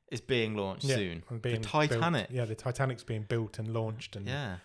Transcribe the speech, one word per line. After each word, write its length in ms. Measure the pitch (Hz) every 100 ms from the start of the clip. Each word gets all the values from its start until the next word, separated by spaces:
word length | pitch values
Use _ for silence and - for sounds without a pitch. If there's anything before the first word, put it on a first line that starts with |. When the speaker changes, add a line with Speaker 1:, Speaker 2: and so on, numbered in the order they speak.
| -
Speaker 1:
is 100 | 120
being 360 | - 127 110 107
launched 280 | 98 95
Speaker 2:
Yeah, 120 | 139 123
Speaker 1:
soon. 260 | 92 85 -
Speaker 2:
and 80 | 117
Speaker 1:
The 100 | 120
Speaker 2:
being 60 | 113
built. 20 | 107 156 151
Speaker 1:
Titanic. 360 | 117 165 151 -
Speaker 2:
Yeah, 140 | 127
the 100 | 113 110
Titanic's 460 | 131 120 135 120
being 180 | - 110
built 360 | 107 117 110 -
and 120 | 110
launched, 420 | 113 113 110 - 101
and 100 | 104
Speaker 1:
Yeah. 300 | 139 127 90